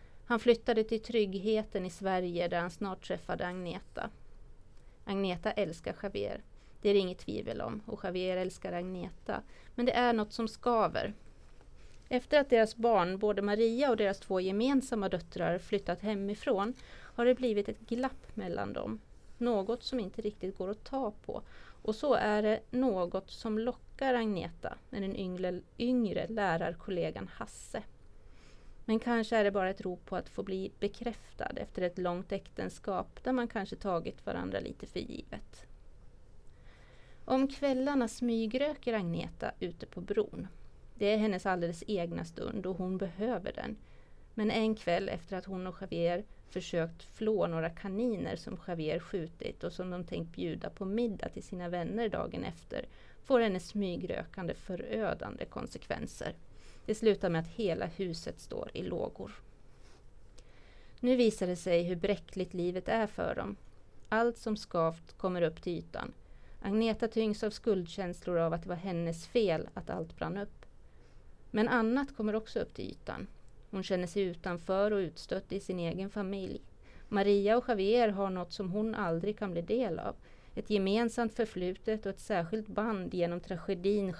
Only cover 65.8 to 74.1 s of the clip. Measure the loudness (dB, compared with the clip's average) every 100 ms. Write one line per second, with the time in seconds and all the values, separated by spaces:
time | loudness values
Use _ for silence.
65.8 | -4 -8 -8 -10 -16 -18 -16 -8 0 2
66.8 | 4 2 0 2 2 2 -2 0 2 2
67.8 | 2 -4 -6 -4 0 4 4 2 -2 -4
68.8 | -2 -2 0 -2 0 4 4 4 0 -6
69.8 | -4 -4 -4 -4 -4 -4 -6 -10 -18 -18
70.8 | -18 -20 -20 -20 -18 -18 -2 2 4 6
71.8 | 6 4 2 0 0 0 0 -2 -2 -4
72.8 | -8 -8 -8 -8 -8 -12 -18 -18 -10 -6
73.8 | 0 0 0